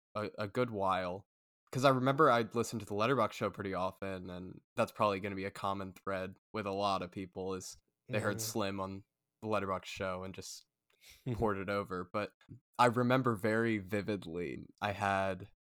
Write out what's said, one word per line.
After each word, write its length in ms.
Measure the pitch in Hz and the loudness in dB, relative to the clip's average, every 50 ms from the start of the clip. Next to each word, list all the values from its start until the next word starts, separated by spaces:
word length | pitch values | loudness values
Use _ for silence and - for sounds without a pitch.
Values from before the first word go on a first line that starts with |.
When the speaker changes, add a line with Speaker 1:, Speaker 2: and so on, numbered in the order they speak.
| _ _ - | _ _ -6
Speaker 1:
a, 60 | 107 107 | -6 -6
a, 40 | 95 - - 107 | -4 -4 -6 -6
a 20 | |
good 240 | 104 - 123 127 117 | -2 0 0 0 0
while, 560 | 110 98 95 95 92 92 92 90 90 98 - _ _ _ _ _ _ _ _ _ | 0 0 2 2 2 2 0 -2 -4 -6 -10 _ _ _ _ _ _ _ _ _
'cause 120 | - 131 127 | 0 4 6
I 40 | 139 | 6
remember 400 | 131 127 127 135 139 139 160 139 | 6 6 4 4 6 6 8 8
I'd 240 | 120 117 113 101 - | 8 6 4 2 0
listened 260 | 120 110 - 120 110 | -2 -2 -2 -4 -8
to 40 | 101 | -6
the 80 | - 104 | -4 0
Letterboxd 380 | 101 110 123 139 123 107 104 | 2 2 4 4 4 2 2
show 180 | - - 113 101 | 0 -2 -2 -2
pretty 240 | - - 98 98 92 | -2 -4 -4 -2 -2
often, 560 | 90 92 95 - - 98 95 95 92 90 92 | 0 -2 -2 -4 -4 -6 -6 -6 -6 -8 -8
and 300 | 90 90 92 92 - - - _ - | -10 -10 -10 -12 -14 -16 -20 _ -2
that's 160 | - 113 - | 0 0 0
probably 260 | - - 110 104 98 95 | 0 2 2 2 2 2
gonna 160 | 98 101 98 | -2 -4 -4
be 120 | 95 95 | -4 -6
a 40 | 101 | -6
common 420 | - - - 98 98 101 95 95 | -6 -4 -2 -2 -2 -2 -6 -8
thread 440 | 90 - - 101 98 92 92 98 95 - _ _ | -12 -10 -6 -6 -4 -4 -4 -6 -10 -14 _ _
with 140 | - 110 101 | -8 -6 -4
a 60 | 101 | -4
lot 300 | 98 98 101 101 95 92 | -2 0 2 2 2 0
of 80 | 92 87 | -2 -6
people 440 | - 104 95 90 - - 92 95 95 | -8 -8 -10 -8 -8 -6 -6 -4 -6
is 220 | 92 - - - - _ _ _ _ _ - | -6 -8 -10 -14 -18 _ _ _ _ _ -6
they 120 | 135 107 | -4 -2
heard 160 | 107 104 104 | -2 -2 -2
Speaker 2:
Mm. 40 | 113 | -2
Speaker 1:
Slim 360 | 113 110 - 113 101 98 98 98 | -4 -4 -2 -2 -2 -2 -2 -4
on 220 | 95 95 95 98 - _ _ _ _ _ _ _ | -6 -6 -8 -10 -14 _ _ _ _ _ _ _
the 60 | 110 110 | -4 -2
Letterboxd 380 | 107 101 98 95 95 90 - | 0 0 0 0 -2 -4 -6
show 360 | - - - 98 95 92 92 | -8 -8 -6 -4 -4 -4 -4
and 100 | 92 95 | -8 -10
just 320 | 92 98 - - - - - _ _ _ _ _ _ _ - - - - - | -12 -12 -14 -14 -14 -16 -18 _ _ _ _ _ _ _ -20 -20 -20 -12 -8
Speaker 2:
<laughs> 60 | 131 | -6
Speaker 1:
poured 260 | 117 95 113 107 98 95 | -2 0 0 0 0 0
it 100 | 95 98 | -2 -2
over. 400 | 101 101 98 - 92 90 90 - | -2 -2 -2 -4 -6 -8 -6 -4
But 200 | - 104 101 - - _ _ - 117 - _ _ _ - | -4 -4 -4 -4 -8 _ _ -20 -20 -20 _ _ _ 6
I 80 | 123 | 6
remember 480 | 123 113 123 123 120 127 135 127 123 113 | 6 6 4 4 4 4 4 4 2 2
very 440 | 95 104 107 110 113 117 117 110 104 | 2 2 2 2 4 4 2 2 0
vividly, 800 | 92 92 107 101 92 110 104 92 - 85 82 87 87 69 62 - - - - - | -2 -2 -2 -2 0 -2 -2 -4 -4 -6 -6 -4 -4 -4 -6 -8 -10 -12 -8 -4
I 120 | 101 104 | -4 -2
had 560 | 98 95 101 98 98 98 95 95 92 90 85 - - _ _ | -2 0 2 2 2 2 2 0 -2 -4 -8 -14 -20 _ _